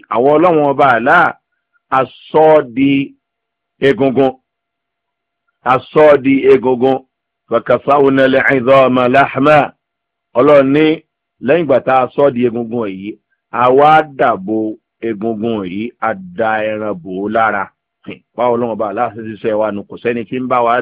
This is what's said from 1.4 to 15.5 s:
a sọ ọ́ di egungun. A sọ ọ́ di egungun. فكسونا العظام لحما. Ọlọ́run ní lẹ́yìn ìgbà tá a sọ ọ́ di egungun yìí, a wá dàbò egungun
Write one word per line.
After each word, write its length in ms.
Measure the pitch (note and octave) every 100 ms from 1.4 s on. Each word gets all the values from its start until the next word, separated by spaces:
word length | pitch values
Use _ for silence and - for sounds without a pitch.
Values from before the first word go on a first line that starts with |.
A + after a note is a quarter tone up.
| _ _ _ _ -
a 80 | C3 B2 -
sọ 220 | - D#3
ọ́ 180 | D#3 D3+
di 500 | C3 A#2 C#3 C#3 C#3 _ _ _ _ _ _ -
egungun. 500 | C3+ A#2 C3+ B2+ C3 B2+ _ _ _ _ _ _ _ _ _ _ _ _ B2
A 80 | C3
sọ 220 | - D#3
ọ́ 180 | D3+ C#3
di 140 | B2+ C3+
egungun. 560 | C3 C3+ B2 B2 C3 C3 - _ _ _ -
فكسونا 720 | A#2 - A#2+ - C#3+ C3+ C3+
العظام 720 | C3 C3+ A2+ C3+ A#2+ C3+ B2+ B2+
لحما. 560 | B2 C3+ C#3 C3 D3 D3+ B2 - _ _ _ _ _
Ọlọ́run 320 | A#2 C#3+ C#3+ C3+
ní 200 | D3 D#3 D#3+ _ _ _ _
lẹ́yìn 220 | A#2 E3
ìgbà 140 | D3 B2+
tá 140 | C3
a 140 | C3 B2
sọ 140 | -
ọ́ 100 | C#3+
di 80 | A#2+
egungun 440 | B2 A2+ A2+ A#2+ G#2+
yìí, 220 | F#2+ G2+ - _ _ _
a 120 | A#2 B2+
wá 260 | C3 D3 D#3 D3
dàbò 500 | C3+ C3+ G2+ F#2+ A2 A2 A2 _ _
egungun 640 | A2+ G#2 A2+ G#2+ A#2